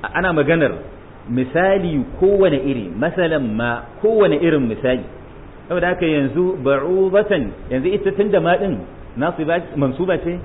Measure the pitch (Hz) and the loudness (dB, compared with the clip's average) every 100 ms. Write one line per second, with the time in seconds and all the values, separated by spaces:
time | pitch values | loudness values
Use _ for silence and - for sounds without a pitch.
0 | - 151 185 165 139 165 139 87 - - | -6 -2 0 2 2 4 2 0 -10 -16
1 | - - - 120 127 160 190 196 180 151 | -20 -20 -6 -2 0 2 2 2 2 -2
2 | 123 - 185 202 190 143 143 131 98 85 | -4 2 4 6 4 4 0 -2 -4 -4
3 | 151 175 170 156 127 107 120 120 - - | -2 0 0 0 -2 -2 -2 -4 -8 -2
4 | 208 226 196 147 165 156 123 107 131 127 | 0 4 4 4 2 2 0 0 0 0
5 | - - - - - - - 180 175 180 | -4 -16 -18 -18 -18 -18 -6 -2 0 0
6 | 170 151 135 127 180 185 131 139 147 185 | 0 2 0 0 0 0 0 2 2 2
7 | 190 190 214 190 113 - - 127 151 202 | 4 4 2 0 -2 -6 -6 -2 0 0
8 | 196 190 202 190 160 180 202 123 85 - | -2 0 2 2 2 2 0 -4 -8 -16
9 | - - 151 170 156 170 175 - 139 123 | -14 -4 -4 -2 -2 -2 -2 -2 -2 0
10 | 185 165 170 175 | -2 0 -2 -6